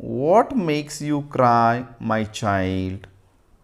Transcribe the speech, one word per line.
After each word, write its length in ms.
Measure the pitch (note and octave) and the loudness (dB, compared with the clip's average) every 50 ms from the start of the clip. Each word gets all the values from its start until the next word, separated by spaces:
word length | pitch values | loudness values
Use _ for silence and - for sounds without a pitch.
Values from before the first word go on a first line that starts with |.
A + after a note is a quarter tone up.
| - | -10
"What 500 | A#2 A#2 A#2+ C3+ D#3 F#3 A3 C4 - C#4+ | -8 -6 -2 2 4 4 4 4 2 0
makes 540 | B3+ F3+ D#3 D3 D3+ D3 D3 - - D3 D3 | -2 0 0 -2 -2 -4 -6 -10 -8 -4 -2
you 100 | D3+ C#3+ C#3+ D3 - | -2 -2 -4 -4 0
cry, 460 | - B2+ A#2+ A#2 A#2 A#2 A#2 A#2 B2 B2+ - - - A#2 A2+ | 2 4 4 6 6 4 4 2 0 -4 -10 -12 -8 -4 -2
my 160 | A2 A2 G#2+ G#2 - - | -2 -2 -2 -4 -6 -4
child?" 680 | - G#2 G2+ F#2+ F#2 F#2+ F#2 F#2 F#2+ F#2 F#2+ G#2 - - _ _ _ _ _ _ _ _ _ _ | -2 0 0 0 0 0 -2 -2 -4 -4 -6 -10 -12 -18 _ _ _ _ _ _ _ _ _ _